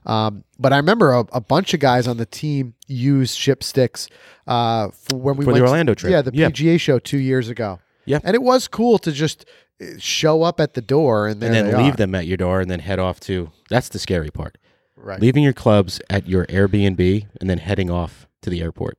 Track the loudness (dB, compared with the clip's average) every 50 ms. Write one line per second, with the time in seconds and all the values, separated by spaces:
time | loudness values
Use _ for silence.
0 | -8 -4 -2 -2 -2 -2 -4 -8 -12 _ _ -2 0 2 2 2 2 2 2 4
1 | 4 4 4 2 0 -2 -6 -6 -2 0 0 0 0 0 -2 0 2 2 2 2
2 | 0 0 -2 -4 -6 -8 -10 -8 -6 -4 -4 -4 -4 -6 -10 _ _ -10 -6 -2
3 | 0 2 2 2 2 0 -2 -2 0 0 0 0 -2 -4 0 0 0 0 -2 -6
4 | -14 -14 -16 -20 -20 -20 -20 _ _ -4 -2 0 0 0 0 -2 -2 -4 -8 _
5 | -10 -10 -8 -4 -2 -2 -2 0 2 2 4 4 6 4 4 4 2 2 0 0
6 | 0 0 2 2 0 0 0 0 0 0 0 2 2 2 2 2 2 2 0 0
7 | 0 -2 -4 -2 0 0 0 0 -2 -4 -6 -6 -6 -6 -8 -10 _ _ _ _
8 | _ -4 -4 -2 0 0 0 0 2 2 2 2 0 -2 -4 0 2 2 2 2
9 | 0 -2 -4 -2 -2 -4 -4 -6 _ _ _ _ _ _ _ -20 -18 -18 -16 -12
10 | -8 -6 -4 0 2 2 4 4 2 2 0 0 -2 -2 -2 -4 -2 0 2 2
11 | 4 4 2 2 0 -2 -2 -4 -2 0 2 2 2 2 2 4 4 4 2 2
12 | 0 0 -2 -2 -4 -2 -2 -2 0 0 0 0 -2 -2 -4 -6 -6 -4 -2 -2
13 | -2 -2 -4 -6 -6 -6 -4 -4 -4 -6 -12 _ _ -2 -2 -2 -2 -4 -8 -10
14 | -6 -2 -2 -2 -2 -4 -8 -10 -12 -12 -14 _ _ _ _ _ _ _ _ _
15 | -14 -12 -4 0 2 2 4 4 2 2 0 0 2 4 4 4 4 2 -4 -12
16 | -8 -4 -4 -4 -2 -2 -2 -2 -2 0 0 2 2 2 2 2 0 0 0 2
17 | 2 2 2 0 -2 -8 -12 -8 -4 -4 -2 -2 -2 -4 -4 -2 -2 -2 -2 -4
18 | -4 -6 -10 -16 -20 _ _ _ -8 -6 -6 -6 -6 -6 -8 -8 -8 -10 -10